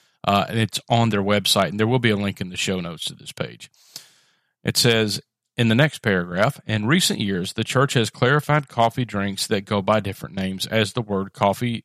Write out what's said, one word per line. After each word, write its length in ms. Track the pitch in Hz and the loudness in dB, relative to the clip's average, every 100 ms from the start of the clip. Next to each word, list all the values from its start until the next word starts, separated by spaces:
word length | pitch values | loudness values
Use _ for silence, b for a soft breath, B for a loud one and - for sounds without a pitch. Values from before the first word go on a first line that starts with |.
| b b - | b b 0
uh, 200 | 101 - | 2 2
and 100 | 110 | 0
it's 220 | 110 - - | 0 -2 0
on 220 | 120 117 | 2 4
their 120 | 101 | 2
website, 460 | 98 104 95 107 95 | 2 0 2 2 2
and 120 | 101 | 0
there 60 | 110 | 0
will 140 | 127 | 2
be 120 | 120 | 2
a 40 | 104 | 0
link 240 | 101 92 | -2 -4
in 80 | 92 | -8
the 60 | 92 | -6
show 240 | - 95 | -4 -2
notes 240 | 85 82 - | -4 -8 -10
to 80 | |
this 200 | - - | -10 -16
page. 360 | - 60 57 - B B B B B B B B B | -10 -10 -10 -20 B B B B B B B B B
It 140 | - - | -4 0
says, 440 | 123 113 107 101 - _ _ - | 2 2 2 -2 -10 _ _ -2
in 100 | 117 | 2
the 80 | 110 | 4
next 260 | 151 - | 2 2
paragraph, 600 | 113 95 87 87 117 - - | 0 0 0 0 0 0 -4
"In 200 | 110 107 | -2 2
recent 340 | 175 - 117 | 2 2 0
years, 340 | 104 95 95 | -2 -2 -4
the 100 | - 110 | -4 -2
church 280 | 127 139 127 | 2 2 2
has 140 | 110 | 0
clarified 600 | - 123 147 - 151 147 | 0 2 2 2 -2 0
coffee 360 | - 117 - 120 | 0 0 2 -4
drinks 420 | 101 101 98 - | -4 -4 -4 -2
that 180 | 107 98 | -4 -2
go 160 | 104 | -2
by 180 | 98 107 | 2 0
different 360 | 98 95 - 98 | 0 -8 -10 -6
names, 300 | 95 95 - | -6 -4 -2
as 280 | 113 104 | 0 0
the 80 | - | -2
word 320 | 104 98 95 | -4 -4 -4
coffee 500 | - 101 95 120 113 | 0 0 0 -4 -6